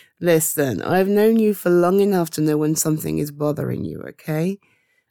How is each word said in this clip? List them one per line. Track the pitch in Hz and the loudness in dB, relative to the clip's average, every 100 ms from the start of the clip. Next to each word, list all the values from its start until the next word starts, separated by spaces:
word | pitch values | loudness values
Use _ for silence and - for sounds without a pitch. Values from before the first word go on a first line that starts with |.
| - - | -20 -6
Listen, | 170 160 - - 139 101 | 2 2 2 -2 -2 -2
I've | - 180 190 | -2 0 2
known | 208 214 226 | 2 4 4
you | 214 | 2
for | 202 180 | 0 2
long | 175 175 196 | 4 4 4
enough | 202 185 165 | 2 2 -2
to | - | -2
know | 156 151 | 0 0
when | 151 156 | 0 -2
something | 160 156 156 156 | -2 -2 -4 -4
is | 147 | -6
bothering | 147 147 147 127 - | -4 -4 -4 -4 -6
you, | 78 78 - | -8 -10 -14
okay? | - - 156 175 196 _ _ _ _ _ | -14 -6 -4 -4 -6 _ _ _ _ _